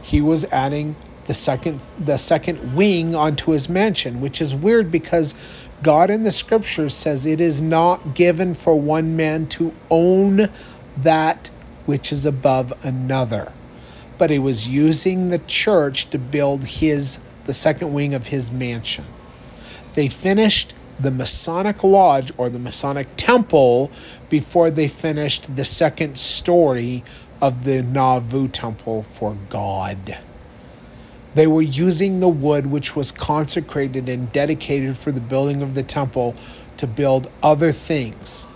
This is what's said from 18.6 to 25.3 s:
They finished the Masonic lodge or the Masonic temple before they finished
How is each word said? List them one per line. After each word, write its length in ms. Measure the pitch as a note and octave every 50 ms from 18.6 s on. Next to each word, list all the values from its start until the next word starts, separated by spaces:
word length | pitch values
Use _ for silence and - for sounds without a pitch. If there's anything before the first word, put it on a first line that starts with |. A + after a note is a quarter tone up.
| B2+ B2 A#2+ A#2 A2 - - - A2 - - - - - - - - - - - - - - - - - -
They 140 | - D3 C3+
finished 680 | - - - F#3 G3 G#3 A3 G#3+ - - - - - - - - - -
the 120 | B2+ C#3
Masonic 760 | C3 B2+ C3 - - - - - E3 F3 G3 G#3 G#3 - -
lodge 480 | F#3+ G3 G3 F#3+ E3+ C#3 C#3 C3 B2+ - -
or 100 | B2 B2
the 100 | A#2+ A#2+
Masonic 500 | B2 A#2+ - - - C#3 C#3 C#3+ C3+ - -
temple 720 | - - - A#3+ B3+ G#3+ - - D3+ C3+ B2 A#2+ B2 C3+ C#3+ - - - - - - - -
before 400 | - D3+ C#3 - - F3 E3+ E3
they 180 | D3+ D#3 D3+ C#3
finished 680 | - - - D#3+ D#3 D3 D3 C#3+